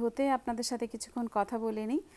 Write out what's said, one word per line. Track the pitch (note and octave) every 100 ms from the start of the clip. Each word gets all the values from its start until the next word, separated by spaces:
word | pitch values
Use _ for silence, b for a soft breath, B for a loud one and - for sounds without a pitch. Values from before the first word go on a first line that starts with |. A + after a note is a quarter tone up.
হতে | A#3 A#3 C#4 B3+
আপনাদের | B3+ A#3 A#3+
সাথে | A#3+ A#3+
কিছুক্ষণ | A3+ - B3 A#3 G#3
কথা | G3+ A#3
বলে | A3+ G#3+ G#3+
নিই। | D4+ -